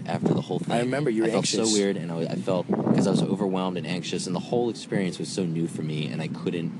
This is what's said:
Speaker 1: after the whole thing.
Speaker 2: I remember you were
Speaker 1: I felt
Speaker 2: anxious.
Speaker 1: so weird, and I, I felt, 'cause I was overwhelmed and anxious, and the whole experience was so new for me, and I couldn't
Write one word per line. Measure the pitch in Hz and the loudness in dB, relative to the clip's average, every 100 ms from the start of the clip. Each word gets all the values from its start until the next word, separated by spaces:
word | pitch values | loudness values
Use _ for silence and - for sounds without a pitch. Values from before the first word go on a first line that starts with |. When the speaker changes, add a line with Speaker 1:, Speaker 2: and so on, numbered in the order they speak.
Speaker 1:
after | - 87 82 | -4 0 2
the | - | 0
whole | - 90 | 0 -4
thing. | - | 0
Speaker 2:
I | 117 | 0
remember | 123 135 147 | 0 0 2
you | 110 | 2
were | 113 | 4
Speaker 1:
I | |
felt | 101 | 2
Speaker 2:
anxious. | 90 104 110 | 2 2 2
Speaker 1:
so | 107 | 4
weird, | 98 95 | 2 0
and | 85 | -2
I, | 82 | -2
I | 82 | -2
felt, | - - 92 85 | -2 0 0 2
'cause | - - - 95 | 2 4 4 6
I | |
was | 92 | 4
overwhelmed | 85 95 98 92 92 90 | 2 0 0 0 0 -2
and | 78 | -2
anxious, | 90 78 90 95 | -4 -2 -4 -2
and | 90 | -4
the | |
whole | - 123 120 | 0 0 0
experience | 104 - 107 92 80 | -2 -4 -2 -2 -2
was | 82 | -4
so | - 87 | -2 -2
new | 82 82 | 0 -2
for | - | -2
me, | 78 76 76 | -4 -2 -4
and | 78 | -4
I | 78 | -6
couldn't | - 92 87 82 - | -4 -4 -2 -4 -4